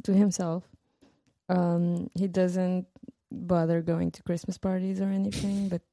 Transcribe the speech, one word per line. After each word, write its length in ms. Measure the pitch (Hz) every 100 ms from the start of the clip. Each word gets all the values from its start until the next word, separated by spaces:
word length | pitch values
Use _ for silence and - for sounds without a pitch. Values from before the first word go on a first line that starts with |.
to 100 | -
himself. 500 | 196 208 175 175 170 - _ _ _ _ _ _ _ -
Um, 600 | 180 175 170 175 175 -
he 140 | - 196
doesn't 580 | 185 185 185 180 185 180 - - - -
bother 500 | - 175 175 165 170
going 300 | 165 165 170
to 100 | -
Christmas 360 | - 170 - -
parties 420 | 190 185 190 190
or 40 | 196
anything, 600 | 196 196 196 202 196 196
but 120 | 175 _